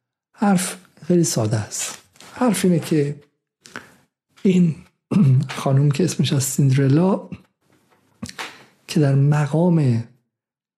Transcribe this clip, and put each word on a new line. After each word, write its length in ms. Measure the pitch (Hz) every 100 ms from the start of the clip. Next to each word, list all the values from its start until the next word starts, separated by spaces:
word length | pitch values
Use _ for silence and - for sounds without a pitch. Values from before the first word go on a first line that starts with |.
| _ _ _
حرف 440 | _ 202 180 - - _ _ -
خیلی 180 | 180
ساده 320 | 160 - 110 110
است. 420 | 101 - - - _ _ -
حرف 320 | - 247 180
اینه 140 | 185 165
که 380 | - 156 143 147 _ _ _ _ - - - _ _ _ _ _
این 320 | 202 180 175 139 - _ _
<clears throat> 380 | 190 139 131 131
خانم 420 | - 143 135 147
که 140 | 131
اسمش 280 | 180 - 139
از 120 | 143
سیندرلا 760 | 127 - 139 131 135 143 185 208 - - _ _ _ _ _ _ _ _ - - - - - _ -
که 140 | 180
در 140 | 143
مقام 880 | 139 143 147 143 156 175 165 139 117 113 _ _ _ _ _ _